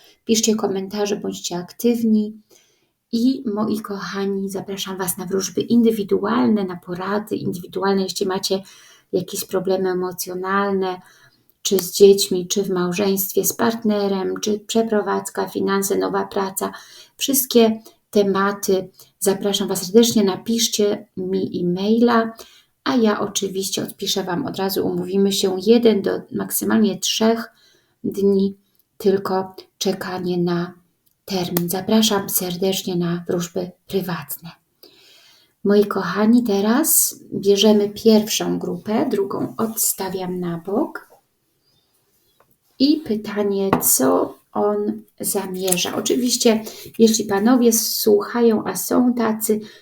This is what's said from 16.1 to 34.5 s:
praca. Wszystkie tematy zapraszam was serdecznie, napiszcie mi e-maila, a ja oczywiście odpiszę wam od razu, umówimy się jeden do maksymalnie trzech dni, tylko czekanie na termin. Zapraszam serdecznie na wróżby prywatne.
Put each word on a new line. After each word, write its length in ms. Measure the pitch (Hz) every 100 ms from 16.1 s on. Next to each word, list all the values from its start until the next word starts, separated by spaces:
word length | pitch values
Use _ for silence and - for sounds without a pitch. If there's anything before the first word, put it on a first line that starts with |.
| 196 196
praca. 460 | 202 190 190 196 - - - - -
Wszystkie 640 | - 262 - 240 226 220 - _ _
tematy 800 | 214 196 190 196 202 - 190 185 - - _
zapraszam 460 | 196 190 202 196 190
was 140 | 180
serdecznie, 420 | 180 220 233 220
napiszcie 800 | 196 180 - 233 233 - 208 208 - -
mi 440 | 185 190 - 180
e-maila, 720 | 175 180 202 226 240 233 226 - - - _ _
a 120 | - 262
ja 240 | 220 208
oczywiście 640 | 202 - 196 185 190 -
odpiszę 420 | - - 196 196
wam 220 | 185 175 175
od 100 | 175
razu, 300 | 190 190 185
umówimy 460 | 175 180 196 196
się 240 | 196 190 185 214
jeden 360 | 240 233 196
do 80 | 190 185 -
maksymalnie 640 | 202 190 - 202 220 202 180
trzech 500 | - - 220 233 233 _ _ _ _ _
dni, 520 | - - 196 196 196 - _ _ _ _
tylko 580 | 202 190 - 185 185 - - _
czekanie 600 | 196 180 190 185 180 175
na 360 | 175 170 180 - _ _ _ _
termin. 440 | - 190 175 175 175
Zapraszam 600 | 190 190 220 220 202 196
serdecznie 640 | - 180 175 190 190 - 175
na 280 | 170 175 175
wróżby 420 | 180 175 190 180 - -
prywatne. 640 | 196 180 165 147 - 165